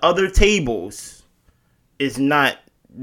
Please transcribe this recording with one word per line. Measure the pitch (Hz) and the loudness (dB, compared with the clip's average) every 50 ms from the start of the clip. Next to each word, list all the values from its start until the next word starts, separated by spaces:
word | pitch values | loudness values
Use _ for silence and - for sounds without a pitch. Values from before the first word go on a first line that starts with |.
| - | 0
other | 170 175 185 190 185 | 0 2 2 -2 0
tables, | 190 - 202 202 214 196 151 120 113 92 85 104 - - - - - - _ _ _ _ _ _ _ _ _ _ _ _ _ _ _ _ | 4 4 4 4 4 2 -2 -4 -6 -6 -8 -10 -14 -16 -20 -20 -20 -20 _ _ _ _ _ _ _ _ _ _ _ _ _ _ _ _
it's | 139 135 113 123 | -6 -6 -4 -2
not | 139 139 143 147 139 123 - - _ _ _ _ _ _ _ 120 | 0 2 2 2 2 0 -2 -6 _ _ _ _ _ _ _ -16